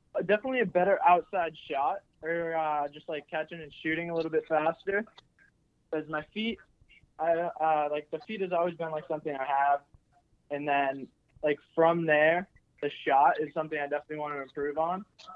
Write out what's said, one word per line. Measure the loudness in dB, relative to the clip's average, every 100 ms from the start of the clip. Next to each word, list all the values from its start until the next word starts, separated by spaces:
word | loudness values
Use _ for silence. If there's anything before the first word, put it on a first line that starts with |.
| _ -6 0
definitely | 0 0 -2
a | 0
better | 2 2 4 6
outside | 4 4 -4 -4 -6 -8
shot, | -2 -2 -4 -10 _
or, | -6 -4 -2 -2
uh, | -2 -2 -4
just, | -8 -10
like, | -10 -6
catching | -8 -6 -10
and | -16 -8
shooting | -4 -4 -2
a | -4
little | -2
bit | -2 0
faster. | 0 0 -2 -4 -4 -4 -12 _ _ _ _ _ _ _
'Cause | -6 -4
my | -8 -8
feet, | -6 -6 -6 -12 _ _ -20 _ -2
I, | 2
uh, | 2 0 0 2 2 2
like, | 0 -2
the | -8
feet | -6 -6
has | -2
always | 0 0 -2
been, | -4
like, | -6 -4
something | -6 -4 -4
I |
have. | -2 2 4 2 0 -20 _ _ _ _ _
And | -6 0
then, | 2 2 -2 -10 _ _ -4
like, | 0 0 _ 2
from | 4 4 4
there, | 6 6 4 -2 _ _ _
the | -6 -4 0
shot | 4 6 4
is | -2
something | -4 -4 -4
I |
definitely | -4 -4 -6 -8
want | -6 -8
to |
improve | -8 -6 -4 -2
on. | -2 -2 -8 -20 -20